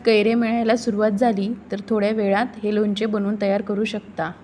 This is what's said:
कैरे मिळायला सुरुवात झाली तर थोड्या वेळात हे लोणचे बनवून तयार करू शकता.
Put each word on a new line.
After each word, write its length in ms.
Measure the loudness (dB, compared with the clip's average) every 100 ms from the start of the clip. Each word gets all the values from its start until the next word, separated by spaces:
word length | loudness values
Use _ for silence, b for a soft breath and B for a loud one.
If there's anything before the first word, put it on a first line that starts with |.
कैरे 300 | 2 4 4
मिळायला 420 | 2 2 0 2 0
सुरुवात 340 | 0 0 0
झाली 380 | 2 2 2 -2 -4 -8
तर 80 | -8 -2
थोड्या 220 | 0 0
वेळात 480 | 0 0 0 0 -4
हे 120 | -2
लोणचे 320 | 0 0 0 -2
बनवून 300 | -2 -2 -2
तयार 220 | 0 0
करू 220 | -2 -2
शकता. 460 | -4 -4 -10 -8 -8 -8